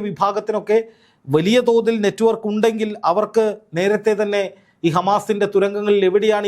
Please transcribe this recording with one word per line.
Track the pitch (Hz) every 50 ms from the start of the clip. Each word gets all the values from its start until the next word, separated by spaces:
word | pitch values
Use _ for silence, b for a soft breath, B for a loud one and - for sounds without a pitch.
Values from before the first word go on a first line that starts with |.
| 208 208
വിഭാഗത്തിനൊക്കെ | 160 - 196 202 202 214 208 220 214 208 160 202 214 226 220 b b b b b b b b 135 139
വലിയ | 160 170 202 233 247 240
തോതിൽ | 233 233 233 220 226 226 214 208
നെറ്റ്വർക്ക് | 196 196 - 220 226 214 220 - 208
ഉണ്ടെങ്കിൽ | 208 214 214 226 220 214 220 208 208 - - 160
അവർക്ക് | 175 208 214 214 - 226 220 214 202 - _ _ 151
നേരത്തെ | 170 185 202 214 208 208 220 214 190
തന്നെ | 214 202 202 202 196 180 b b b b b b -
ഈ | 170 156
ഹമാസിൻ്റെ | 180 180 196 208 208 208 - 208 202 208 202 208
തുരങ്കങ്ങളിൽ | 196 202 202 202 208 208 208 208 202 185
എവിടെയാണ് | 185 185 208 220 214 208 208 208